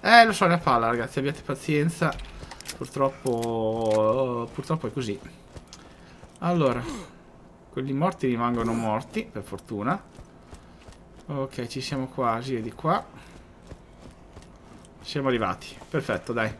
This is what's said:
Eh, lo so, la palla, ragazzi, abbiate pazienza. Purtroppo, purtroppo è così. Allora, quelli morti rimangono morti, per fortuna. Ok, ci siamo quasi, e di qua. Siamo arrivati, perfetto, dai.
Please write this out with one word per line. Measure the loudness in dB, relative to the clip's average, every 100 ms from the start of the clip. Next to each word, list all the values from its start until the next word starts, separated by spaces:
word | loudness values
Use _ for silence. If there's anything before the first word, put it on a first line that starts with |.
Eh, | 10 10
lo | 10
so, | 8 4
la | 4
palla, | 4 4 4
ragazzi, | 0 -2 -2
abbiate | -2 -4
pazienza. | -6 -6 0 2 2 2 -2 -2 -10 -14 -16 -16 -14 -10
Purtroppo, | -8 0 0 0 -2 0 0 0 0 2 4 4 6 4 2 -2 -6
purtroppo | -8 -4 -2 -2
è |
così. | -4 -4 -6 -8 -18 -18 -20 -18 -20 -20 -20 -20 -20 -20 -6
Allora, | 0 4 4 2 -4 -10 -12 -18 -20 -20 -20 -20 -12
quelli | -8 -4
morti | 0 0 0 0
rimangono | 2 0 0 0
morti, | 0 0 0 -2 -8 -6
per | -10
fortuna. | -10 -12 -8 -4 -2 -4 -6 -20 -20 -20 -20 -20 -20 -20 -20 -20 -20 -20 -10
Ok, | -6 -6 -6 -8
ci | -6
siamo | -4 -4 -4
quasi, | -2 0 0 -2 -4
e |
di | -4
qua. | -4 0 0 -2 -18 -20 -20 -20 -20 -20 -20 -20 -20 -20 -20 -20 -20 -20 -20 -20 -20 -20 -20
Siamo | -8 -2 0
arrivati, | 2 0 -2 -10 -16 -6
perfetto, | -4 -2 -4 -2
dai. | -2 -2 -4